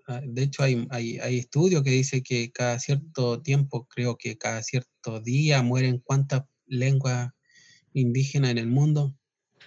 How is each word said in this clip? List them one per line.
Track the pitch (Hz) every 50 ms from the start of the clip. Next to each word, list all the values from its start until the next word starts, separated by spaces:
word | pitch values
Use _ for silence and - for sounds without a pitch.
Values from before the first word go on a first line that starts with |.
| - - 123 123 143
de | 127 117 123 135
hecho | 139 - - 139
hay, | 135 127 117 117 120
hay, | 127 120 117 117 117 117
hay | 117 123 127 123
estudios | 123 - - 143 165 190 185 156 135
que | 135
dicen | 127 131 131 135 - 131 127
que | - 127 120 117 117 -
cada | - 123 123 120 120
cierto | - - 143 139 139 - - 135 123 120 120 113
tiempo, | - - 139 143 143 139 - 120 113
creo | - - 120 120 123 113
que | - - 117 110
cada | - - 117 113 110 110
cierto | - - 127 123 - _ _ - 117 110 110
día | 110 113 127 139 156 151 143 131 123
mueren | 120 123 127 131 127 123 123
cuantas | - - 139 139 139 139 139 131 135 - _ _ _
lenguas | - 139 123 127 135 139 135 135 127 123 123 120 123 - _ _ _ _ _ _ _ _ _ _ _ -
indígenas | 139 127 120 120 131 135 - - 143 135 127
en | 120 117
el | 113 117
mundo. | 123 139 147 156 151 147 147 139 135 - _ _ _ _ _ _ _ _ -